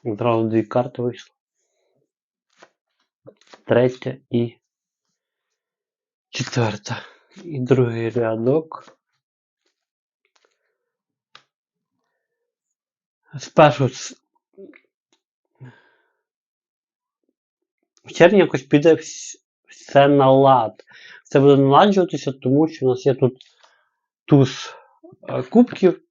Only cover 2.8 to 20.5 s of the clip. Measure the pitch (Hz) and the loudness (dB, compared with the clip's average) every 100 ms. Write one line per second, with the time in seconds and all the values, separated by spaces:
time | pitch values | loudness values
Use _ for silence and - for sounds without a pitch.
2.8 | _ _ _ _ - _ _ - - 117 | _ _ _ _ -20 _ _ -20 -4 -2
3.8 | 127 127 131 131 _ 120 117 _ _ _ | -2 -4 -14 -14 _ -6 -6 _ _ _
4.8 | _ _ _ _ _ _ _ _ _ _ | _ _ _ _ _ _ _ _ _ _
5.8 | _ _ _ _ _ - 127 127 110 101 | _ _ _ _ _ -12 -8 -4 -4 -6
6.8 | - 120 - _ _ 185 180 143 127 127 | -12 -14 -14 _ _ -20 -14 -10 -2 0
7.8 | 120 113 113 117 113 113 117 156 160 - | 0 -4 -6 -4 -4 -4 -4 -4 -6 -20
8.8 | - _ _ _ _ _ _ _ _ _ | -20 _ _ _ _ _ _ _ _ _
9.8 | _ _ _ _ _ _ _ _ _ _ | _ _ _ _ _ _ _ _ _ _
10.8 | _ _ _ _ _ - _ _ _ _ | _ _ _ _ _ -20 _ _ _ _
11.8 | _ _ _ _ _ _ _ _ _ _ | _ _ _ _ _ _ _ _ _ _
12.8 | _ _ _ _ _ 139 - - 151 - | _ _ _ _ _ -18 -4 2 2 2
13.8 | 127 - - - _ _ _ _ 196 _ | -4 -4 -18 -18 _ _ _ _ -20 _
14.8 | _ _ _ _ _ _ _ _ 127 _ | _ _ _ _ _ _ _ _ -20 _
15.8 | _ _ _ _ _ _ _ _ _ _ | _ _ _ _ _ _ _ _ _ _
16.8 | _ _ _ _ _ _ _ _ _ _ | _ _ _ _ _ _ _ _ _ _
17.8 | _ _ - - 175 202 160 143 - 147 | _ _ -20 2 4 6 2 -2 0 2
18.8 | 160 156 - - - - _ _ _ - | 4 0 -4 -18 -20 -20 _ _ _ -20
19.8 | - 143 143 143 135 135 139 | -2 2 4 4 4 4 4